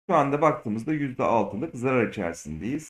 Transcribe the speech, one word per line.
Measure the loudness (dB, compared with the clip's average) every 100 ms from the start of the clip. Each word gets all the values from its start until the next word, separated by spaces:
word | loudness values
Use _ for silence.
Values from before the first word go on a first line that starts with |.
| 0
Şu | 4
anda | 4 4
baktığımızda | 4 2 -2 -4 -2
yüzde | -2 -2 -2
altılık | 2 2 2 -2 -6 -4
zarar | 0 2 2
içerisindeyiz. | 0 -4 -4 -8 -8 -4 -6 -8